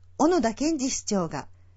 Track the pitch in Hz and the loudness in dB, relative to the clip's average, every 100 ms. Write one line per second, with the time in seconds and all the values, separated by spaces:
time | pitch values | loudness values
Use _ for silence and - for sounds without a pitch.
0 | - - 302 349 226 214 302 320 262 - | -8 2 4 4 2 0 -2 -2 -4 -6
1 | - 196 165 143 - - - | -2 -2 -2 -6 -12 -16 -20